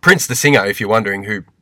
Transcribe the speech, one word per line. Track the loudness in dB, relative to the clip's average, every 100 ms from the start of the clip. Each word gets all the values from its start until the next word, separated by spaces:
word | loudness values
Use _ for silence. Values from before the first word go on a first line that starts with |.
Prince | -2 -2 -2
the | 0
singer, | 2 4 2
if | -2
you're | 0
wondering | 0 0 -4
who | -6 -8 -10 _